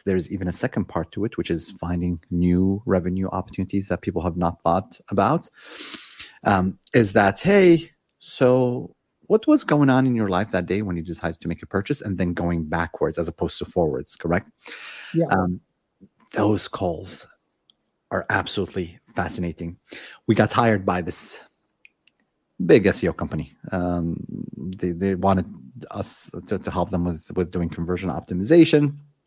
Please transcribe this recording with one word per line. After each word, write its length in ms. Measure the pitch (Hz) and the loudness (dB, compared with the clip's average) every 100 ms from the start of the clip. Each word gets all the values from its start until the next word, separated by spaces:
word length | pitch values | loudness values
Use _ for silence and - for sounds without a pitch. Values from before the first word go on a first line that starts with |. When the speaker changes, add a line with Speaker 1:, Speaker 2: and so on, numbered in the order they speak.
| - | -2
Speaker 1:
there's 260 | 92 - | -2 -2
even 160 | - 92 | -4 -4
a 40 | |
second 340 | 87 127 - 92 | -2 -4 -4 -4
part 260 | 85 80 | -4 -6
to 140 | - 107 | -4 -4
it, 120 | - | -4
which 140 | 87 | -4
is 200 | 82 - | -4 -4
finding 460 | - 85 87 87 85 - | -6 -4 -2 -2 -4 -4
new 500 | 87 87 90 95 98 101 | 0 4 4 2 0 0
revenue 420 | 95 87 92 95 | -2 0 -4 -4
opportunities 560 | 92 - - 90 101 95 | -6 -6 -8 -4 -4 -2
that 120 | 90 | -4
people 200 | - 85 | -4 -4
have 160 | 87 85 | -4 -2
not 240 | 85 82 | -4 -2
thought 360 | 85 87 - - - | 0 0 -2 -12 -4
about, 400 | 98 101 160 - - - - - - - - - - - | 0 2 0 -4 -10 -18 -14 -14 -14 -16 -18 -20 -6 0
um, 340 | 95 92 - - | 2 0 -4 0
is 180 | 123 104 | 4 4
that, 300 | 113 101 - | 4 4 2
"Hey, 480 | 175 202 180 165 - _ _ _ | 4 6 8 6 2 _ _ _
so 760 | - - 127 127 123 123 - _ _ _ - | -10 2 4 4 2 -2 -8 _ _ _ 0
what 200 | 220 - | 2 4
was 180 | 302 - | 2 4
going 240 | 147 139 | 4 6
on 160 | 127 131 | 6 4
in 100 | 117 | 2
your 140 | 101 | 2
life 220 | 90 107 | 0 0
that 140 | 92 85 | -2 0
day 160 | 95 | -2
when 140 | 104 87 | -2 -4
you 80 | |
decided 380 | 82 82 82 80 | -6 -6 -6 -6
to 80 | 85 | -6
make 120 | 85 | -8
a 40 | - | -4
purchase?" 360 | 98 - 147 | -4 -2 -4
and 160 | 104 90 | -4 -2
then 160 | 90 | -2
going 300 | 85 87 85 | 0 0 -2
backwards 540 | 78 82 85 - 76 73 | -2 -2 -2 -2 -2 -2
as 100 | 82 | -4
opposed 300 | - 85 - | -2 -4 -4
to 80 | - | -4
forwards, 500 | 90 80 64 64 - | 0 0 -2 -6 -6
correct? 340 | 82 87 - _ - - - - - | -2 -2 -4 _ -18 -16 -16 -16 -6
Speaker 2:
Yeah. 120 | 165 165 | -2 0
Speaker 1:
Um, 280 | 92 90 - - _ _ _ - _ _ | 2 0 -4 -10 _ _ _ -20 _ _
those 380 | - 104 104 - | 0 2 2 0
calls 580 | - 92 80 92 - - _ _ _ _ _ _ _ _ | 0 -4 -4 -6 -6 -8 _ _ _ _ _ _ _ _
are 140 | 95 - | -6 -2
absolutely 720 | 101 87 - 90 98 85 87 - | -2 -2 -4 -4 -6 -8 -12 -10
fascinating. 640 | - 90 - 87 80 85 87 _ - - - - | -6 -2 -2 -2 -6 -10 -12 _ -18 -18 -6 0
We 80 | 104 | 2
got 180 | 104 | 4
hired 320 | - 117 107 95 | 4 4 2 0
by 160 | 90 | -2
this 360 | 80 - - - - _ _ _ _ _ _ _ _ _ _ - 90 | 0 0 0 -4 -12 _ _ _ _ _ _ _ _ _ _ -4 6
big 200 | 135 98 | 6 6
S 180 | - | 2
E 60 | 87 | 0
O 40 | |
company. 440 | - 82 80 76 _ - | -2 -4 -4 -6 _ -6
Um, 500 | 92 90 87 85 80 - 80 - - 80 92 | -4 -2 -2 -2 -4 -10 -12 -12 -12 -12 -6
they, 140 | 92 | -4
they 240 | 85 98 92 | -2 0 2
wanted 300 | 95 92 85 - 65 120 - | 2 2 0 -10 -18 -20 -12
us 400 | 104 98 - - - - | -6 -4 -4 -6 -8 -6
to, 100 | - | -6
to 140 | - | -4
help 180 | 90 87 | -4 -2
them 140 | 92 87 | -2 -2
with, 260 | 80 - 92 | -4 -6 -4
with 160 | 87 | -2
doing 180 | 90 85 | -2 -4
conversion 400 | - 85 90 95 | -4 -4 -4 -4
optimization. 840 | 78 - 90 104 170 160 151 147 143 - _ | -6 -6 -4 6 6 8 6 2 -2 -14 _